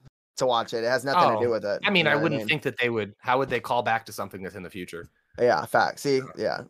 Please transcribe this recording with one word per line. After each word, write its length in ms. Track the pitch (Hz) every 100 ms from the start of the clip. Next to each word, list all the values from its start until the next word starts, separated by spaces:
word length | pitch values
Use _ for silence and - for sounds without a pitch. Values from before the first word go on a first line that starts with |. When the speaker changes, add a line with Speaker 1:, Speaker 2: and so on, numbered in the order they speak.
| - _ _ -
Speaker 1:
to 80 | 131
watch 260 | 120 110
it. 100 | 117
It 40 | 117
has 180 | 127 135
nothing 240 | 175 151
to 80 | 110
Speaker 2:
Oh, 40 |
Speaker 1:
do 80 | 120
with 120 | 110
it. 160 | 101 98 208
Speaker 2:
I 40 |
mean, 60 | 185
Speaker 1:
You 40 | 156
know 60 |
Speaker 2:
I 40 | 147
Speaker 1:
what 40 |
I 40 |
Speaker 2:
wouldn't 160 | 160 113
Speaker 1:
mean? 60 | 107
Speaker 2:
think 160 | 151
that 140 | 139 117
they 100 | 123
would, 240 | 113 101 -
how 180 | 127 131
would 120 | 131
they 100 | 123
call 240 | - 120
back 220 | 113 113 -
to 40 |
something 300 | 104 95 98
that's 140 | 92 95
in 80 |
the 60 | 87
future? 380 | 98 90 82 - _ _ -
Speaker 1:
Yeah, 240 | 120 90 117
fact. 340 | 120 90 -
See, 220 | 143 131 131 -
yeah, 260 | 98 62